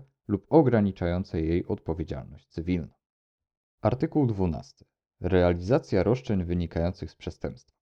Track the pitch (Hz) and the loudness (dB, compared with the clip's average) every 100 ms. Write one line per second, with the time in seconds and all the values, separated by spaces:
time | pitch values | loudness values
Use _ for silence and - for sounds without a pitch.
0 | - _ - 101 - 170 135 117 101 - | -4 _ -4 -4 2 4 4 4 2 0
1 | 87 90 98 85 80 85 - - - 80 | -2 -2 -2 -4 0 0 -2 -6 -6 -6
2 | - 69 - - _ - 85 90 76 _ | -6 -8 -10 -18 _ -10 -2 -2 -4 _
3 | _ _ _ _ _ _ _ _ 110 127 | _ _ _ _ _ _ _ _ -2 0
4 | 160 151 131 98 90 76 - _ _ _ | -2 2 0 2 -2 -2 -8 _ _ _
5 | _ _ 92 92 90 87 90 135 - 98 | _ _ 2 4 4 2 0 0 2 0
6 | 87 127 - 98 87 87 85 - 85 - | 2 0 0 -4 -2 -2 -2 -2 -4 -4
7 | 82 _ - - - 65 _ _ | -12 _ -14 -10 -10 -12 _ _